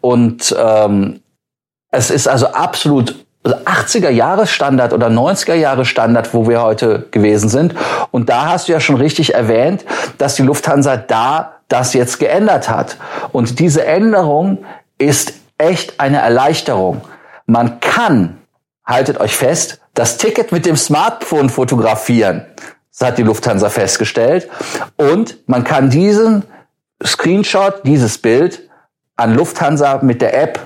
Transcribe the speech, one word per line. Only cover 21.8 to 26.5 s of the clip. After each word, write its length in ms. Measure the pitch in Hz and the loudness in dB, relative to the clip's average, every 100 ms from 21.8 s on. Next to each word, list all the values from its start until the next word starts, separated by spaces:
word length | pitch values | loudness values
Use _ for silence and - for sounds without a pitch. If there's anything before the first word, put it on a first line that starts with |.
| 110 107 - 120 104 82 - - - - _ | 0 0 0 2 2 0 -8 -20 -20 -20 _
Das 160 | - 123 | -4 -2
hat 100 | 117 | 0
die 40 | |
Lufthansa 480 | 110 110 - 101 101 | 0 0 -2 0 0
festgestellt. 760 | - 98 - 110 - 117 175 - - - - - _ | 0 -2 -2 -2 0 2 0 -2 -14 -10 -10 -12 _
Und 400 | 143 170 226 - - | 0 2 -2 -8 -4
man 180 | 127 | -2
kann 260 | 123 156 139 | 0 0 2
diesen 540 | 131 196 208 226 214 - | 4 4 4 4 2 -2